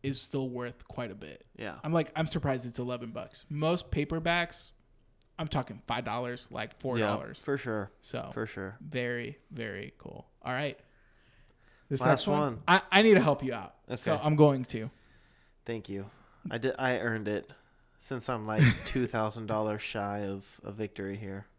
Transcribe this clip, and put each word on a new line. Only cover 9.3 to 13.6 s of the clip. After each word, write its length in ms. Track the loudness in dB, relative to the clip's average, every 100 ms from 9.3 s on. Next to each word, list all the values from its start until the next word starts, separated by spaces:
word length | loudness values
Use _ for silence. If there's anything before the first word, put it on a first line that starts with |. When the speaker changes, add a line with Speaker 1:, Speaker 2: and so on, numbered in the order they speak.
| -12 _
Speaker 1:
very 420 | -10 -8 -8 -12 -14
cool. 300 | -16 -16 -18 _
All 100 | -6
right. 260 | -4 -4 -8 -18 _ _ _ _ -20 -20 _ -20 -20 _
This 100 | 2
Speaker 2:
Last 100 | 6
Speaker 1:
next 180 | 6 6
one, 120 | 2
Speaker 2:
one. 180 | 2 -2 4
Speaker 1:
I, 140 | 4 8
I 100 | 8
need 140 | 10 10
to 60 |
help 220 | 8 2
you 100 | 0
out. 200 | -4